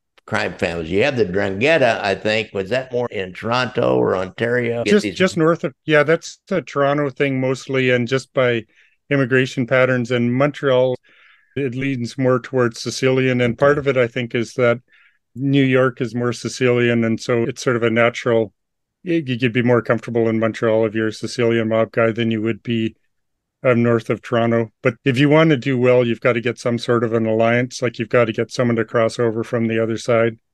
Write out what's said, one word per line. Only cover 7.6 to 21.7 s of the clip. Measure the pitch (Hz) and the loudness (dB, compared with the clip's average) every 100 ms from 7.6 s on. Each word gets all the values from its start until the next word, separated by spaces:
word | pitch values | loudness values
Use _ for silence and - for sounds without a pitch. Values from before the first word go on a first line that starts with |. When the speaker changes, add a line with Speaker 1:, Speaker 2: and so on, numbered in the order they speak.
| - 131 127 | -4 -2 2
Speaker 2:
and | 123 117 | 2 0
just | 131 - | -2 -4
by | - 123 117 101 _ _ _ - | 0 0 0 -6 _ _ _ -4
immigration | 139 127 127 127 - 120 | -2 2 2 2 -2 0
patterns. | 131 127 127 117 | 2 2 0 0
And | 123 120 | 0 0
Montreal, | 123 147 139 143 127 127 123 _ _ _ _ _ - | 0 0 0 0 2 2 -2 _ _ _ _ _ -6
it | 139 123 | -6 -4
leans | 139 131 117 - | -4 -4 -6 -2
more | 131 127 | 2 2
towards | - 131 120 - | 0 0 0 0
Sicilian. | 123 - 131 131 131 123 | -8 -2 0 2 2 2
And | 120 117 | 0 2
part | 143 147 | 2 4
Speaker 1:
Okay. | |
Speaker 2:
of | 139 | 2
it, | 131 | 0
I | 120 | 0
think, | 127 120 123 | -2 -4 -4
is | 110 | -4
that | - 123 120 _ _ _ _ _ 117 | 0 0 0 _ _ _ _ _ -6
New | 139 139 | 0 2
York | 135 131 127 117 | 4 4 2 0
is | 120 117 | -6 -4
more | 120 | -4
Sicilian. | 117 117 - 127 120 120 120 | -4 -6 -2 2 2 2 2
And | 113 110 | 0 -2
so | - 120 | -2 -2
it's | 117 127 | -2 -4
sort | - 117 | -2 0
of | |
a | 117 | 0
natural, | 113 117 117 127 113 110 _ _ _ _ _ | 2 0 0 0 0 0 _ _ _ _ _
y-, | 180 170 131 | -4 -4 -2
you | 123 | -2
could | 127 | 0
be | 117 | 0
more | 120 123 | 2 2
comfortable | - 117 - 117 113 | 2 -2 -2 0 0
in | 110 | 0
Montreal | 113 107 117 110 113 | -2 -2 0 2 0
if | 107 | -2
you're | 110 | -4
a | |
Sicilian | 107 117 - 117 117 | -4 -8 -2 0 2
mob | 110 | 0